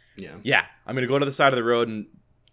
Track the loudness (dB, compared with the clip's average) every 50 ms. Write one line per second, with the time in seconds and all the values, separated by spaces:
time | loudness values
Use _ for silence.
0 | _ _ _ -18 -16 -16 -16 -10 -4 0 0 0 0 -2 -10 _ _ -8 -4 -4
1 | -2 0 0 0 0 0 0 2 2 4 4 2 2 2 2 2 2 -2 -4 -8
2 | -10 -12 -18 _ _ _ _ _ _ _